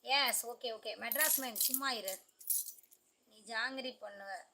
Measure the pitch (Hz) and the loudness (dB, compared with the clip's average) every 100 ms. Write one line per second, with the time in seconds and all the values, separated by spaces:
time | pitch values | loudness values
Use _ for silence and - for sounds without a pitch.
0 | 240 277 254 - 233 233 247 220 220 208 | 4 4 6 2 -2 -6 -6 -6 -8 -6
1 | 226 247 311 285 254 214 - 262 269 233 | -2 4 4 4 0 2 2 4 0 -2
2 | 190 190 - _ - - - - _ - | -4 -8 -10 _ -2 -2 -2 -12 _ -20
3 | _ _ _ 214 208 226 247 269 254 - | _ _ _ -20 -8 -4 -2 -4 -6 -8
4 | 208 202 196 185 - | -14 -12 -10 -10 -12